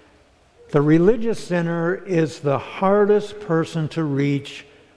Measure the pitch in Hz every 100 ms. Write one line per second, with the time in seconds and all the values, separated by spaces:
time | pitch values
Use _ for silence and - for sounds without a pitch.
0 | _ _ _ _ _ _ - 147 151 165
1 | 180 240 226 202 - 180 170 170 170 190
2 | 196 165 156 - 143 131 - - 190 208
3 | 202 208 202 - - 165 156 165 151 165
4 | 156 139 143 139 139 - - - _